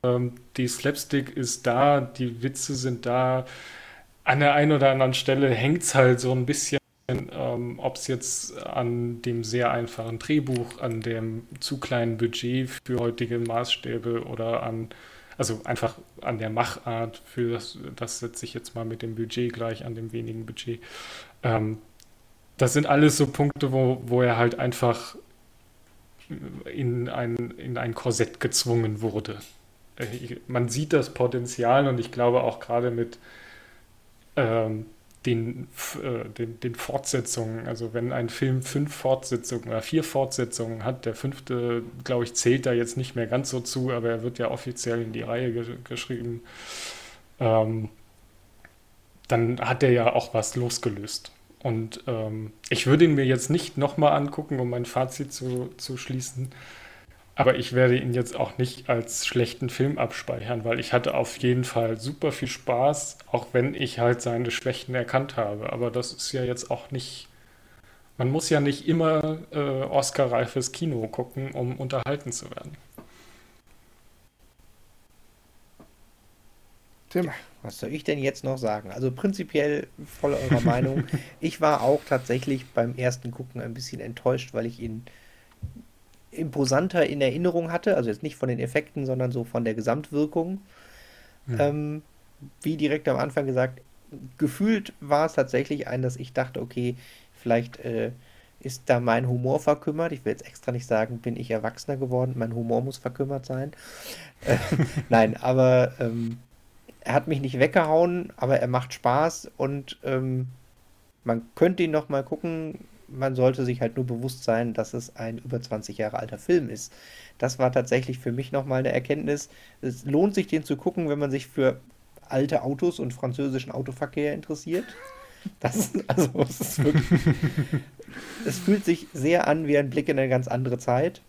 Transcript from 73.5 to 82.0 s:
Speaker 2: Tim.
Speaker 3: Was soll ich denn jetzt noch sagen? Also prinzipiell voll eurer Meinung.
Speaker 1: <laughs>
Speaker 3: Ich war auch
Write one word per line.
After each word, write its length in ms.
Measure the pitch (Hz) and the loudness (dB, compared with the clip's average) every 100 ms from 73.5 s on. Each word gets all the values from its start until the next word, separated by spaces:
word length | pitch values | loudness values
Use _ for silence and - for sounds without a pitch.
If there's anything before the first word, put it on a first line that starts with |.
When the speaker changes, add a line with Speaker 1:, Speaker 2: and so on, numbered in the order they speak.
| - _ - _ _ - _ _ _ _ _ - - - - _ - - _ _ - - - - _ - _ _ _ - - - - _ - _ | -20 _ -20 _ _ -20 _ _ _ _ _ -20 -20 -20 -20 _ -20 -20 _ _ -20 -20 -20 -20 _ -20 _ _ _ -20 -20 -20 -20 _ -20 _
Speaker 2:
Tim. 220 | 175 170 - - - | -2 -2 -6 -16 -16
Speaker 3:
Was 160 | 113 - | -14 -10
soll 140 | - | -8
ich 120 | 151 | -6
denn 140 | - 147 | -2 0
jetzt 260 | 135 - | 0 -2
noch 120 | 131 131 | -6 -2
sagen? 340 | 113 104 101 | -2 -2 -6
Also 200 | 110 127 | -2 -2
prinzipiell 760 | 127 202 196 170 151 147 147 - - | 0 0 0 -2 0 2 0 -4 -14
voll 300 | 147 - 143 | -18 -2 0
eurer 260 | 139 135 131 | 0 2 4
Meinung. 420 | 117 123 135 143 131 139 | 4 4 2 0 -2 -4
Speaker 1:
<laughs> 160 | - - | -6 -6
Speaker 3:
Ich 180 | 165 - | -6 2
war 220 | 156 151 | 2 4
auch 200 | 123 143 | 4 4